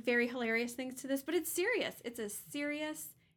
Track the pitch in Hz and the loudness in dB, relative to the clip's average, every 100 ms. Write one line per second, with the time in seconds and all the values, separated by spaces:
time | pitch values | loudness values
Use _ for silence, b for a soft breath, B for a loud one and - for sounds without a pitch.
0 | 226 240 240 254 226 226 240 247 254 254 | 2 4 4 2 2 2 0 -2 -6 -4
1 | 262 277 294 339 330 - 392 440 - - | 0 0 2 0 2 0 2 2 0 -4
2 | - 233 208 - - 285 294 294 302 302 | -8 -4 -4 -6 -6 -4 -2 -2 -4 -6
3 | - - b | -10 -16 b